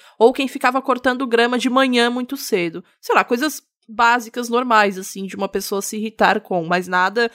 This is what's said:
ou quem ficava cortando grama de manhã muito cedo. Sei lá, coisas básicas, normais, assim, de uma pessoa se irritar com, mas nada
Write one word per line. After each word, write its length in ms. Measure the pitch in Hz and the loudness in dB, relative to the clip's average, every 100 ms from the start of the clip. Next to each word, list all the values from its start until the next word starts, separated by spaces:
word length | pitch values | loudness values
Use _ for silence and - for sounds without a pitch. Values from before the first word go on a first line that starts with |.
| - - | -12 2
ou 160 | 226 | 2
quem 120 | 262 262 | 4 -4
ficava 360 | - 262 254 | -2 0 0
cortando 440 | 262 247 262 247 262 | 0 -2 0 -2 0
grama 300 | 226 240 247 | 2 2 2
de 140 | 254 | 0
manhã 400 | 254 269 247 233 | 2 2 4 2
muito 260 | 247 247 277 | 0 -6 -8
cedo. 480 | - 202 170 170 - _ | -4 -2 -2 -6 -16 _
Sei 140 | - | -2
lá, 100 | 440 | 0
coisas 380 | - 240 302 - _ _ - | 2 0 -2 -6 _ _ -12
básicas, 600 | 220 233 240 220 247 233 | 0 2 2 -2 -8 -4
normais, 480 | 233 254 220 208 185 | -2 2 2 2 0
assim, 260 | 190 190 | -10 -10
de 100 | 190 | -10
uma 140 | 196 196 | -6 -4
pessoa 320 | 196 196 196 | -4 -4 -6
se 160 | - 214 | -6 -6
irritar 460 | 214 - 185 208 | -6 2 2 2
com, 200 | - 185 | -2 -4
mas 220 | 165 180 180 | -2 -2 0
nada 440 | 180 185 214 233 | 0 0 0 -2